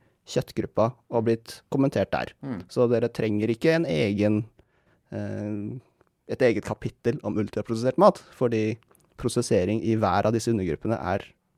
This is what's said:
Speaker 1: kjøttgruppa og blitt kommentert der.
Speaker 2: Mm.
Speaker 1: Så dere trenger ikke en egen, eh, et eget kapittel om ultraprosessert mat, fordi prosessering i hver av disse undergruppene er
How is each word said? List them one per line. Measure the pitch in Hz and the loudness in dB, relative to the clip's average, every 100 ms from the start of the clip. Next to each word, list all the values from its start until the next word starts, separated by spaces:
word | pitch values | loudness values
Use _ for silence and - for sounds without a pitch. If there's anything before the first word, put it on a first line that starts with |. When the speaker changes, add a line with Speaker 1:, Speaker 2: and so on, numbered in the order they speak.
| _ _ - | _ _ -6
Speaker 1:
kjøttgruppa | 127 - - 101 - 113 - - | -6 -4 -6 -4 0 0 0 -4
og | 117 113 | 0 0
blitt | 113 - - - | 0 -4 -20 -4
kommentert | 135 135 - 98 | 0 2 2 0
der. | 64 - - | -2 -6 -10
Speaker 2:
Mm. | 139 101 - | -10 -10 -6
Speaker 1:
Så | - 120 | 0 2
dere | 117 117 | 2 0
trenger | - 110 104 110 | -2 -2 0 0
ikke | 113 160 165 | 0 2 2
en | 165 | 0
egen, | 160 107 101 104 107 110 _ _ _ _ _ - | 0 0 2 2 2 -2 _ _ _ _ _ -14
eh, | 101 104 104 104 104 107 123 _ _ _ _ - | -10 -8 -8 -6 -8 -8 -12 _ _ _ _ -8
et | - | 2
eget | 123 104 | 2 2
kapittel | - 107 117 - 120 147 | -4 -8 -8 -4 -4 -2
om | 104 107 | -4 -4
ultraprosessert | 104 107 - 113 127 - | -2 -4 -4 -2 -2 6
mat, | 202 - - | 4 4 -10
fordi | - 123 113 110 113 _ _ _ - | -2 0 0 -2 -4 _ _ _ -6
prosessering | 123 120 - 104 92 110 | -2 -2 2 2 2 0
i | 110 110 | 0 0
hver | 101 95 107 | 2 2 2
av | |
disse | 113 117 | 0 0
undergruppene | 113 90 73 110 98 | 0 -2 -4 -4 -4
er | 87 98 - _ _ | -2 -4 -6 _ _